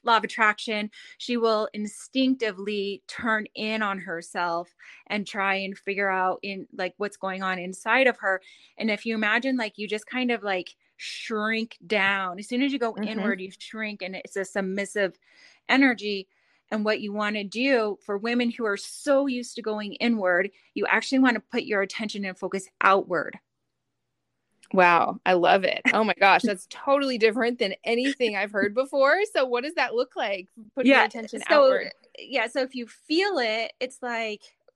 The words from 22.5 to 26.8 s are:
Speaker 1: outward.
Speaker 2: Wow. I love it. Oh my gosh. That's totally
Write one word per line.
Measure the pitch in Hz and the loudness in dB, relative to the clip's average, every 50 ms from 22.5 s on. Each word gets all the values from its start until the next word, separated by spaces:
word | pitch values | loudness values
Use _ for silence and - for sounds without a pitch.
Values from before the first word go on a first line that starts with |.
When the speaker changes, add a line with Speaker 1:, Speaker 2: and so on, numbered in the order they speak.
| 190 196 196 - _ - | -6 -6 -8 -8 _ 2
Speaker 1:
outward. | - 190 196 202 - 165 180 156 - - - - _ _ _ _ _ _ _ _ _ _ _ _ _ _ _ _ _ _ _ _ _ _ _ _ _ - - | 4 6 6 6 4 0 -2 -4 -4 -4 -10 -16 _ _ _ _ _ _ _ _ _ _ _ _ _ _ _ _ _ _ _ _ _ _ _ _ _ -4 2
Speaker 2:
Wow. | 190 180 175 170 165 - - 185 - - | 6 6 8 8 6 4 2 -2 -2 0
I | 180 185 | 2 2
love | 180 170 170 180 196 185 | 4 6 6 4 4 4
it. | - - - - - - | 0 -2 0 -2 0 2
Oh | 202 226 | 2 2
my | 208 180 - | 0 2 4
gosh. | 196 196 185 180 - | 6 6 6 6 4
That's | 220 202 180 - - | 0 -4 -4 -8 -16
totally | - - | -16 -8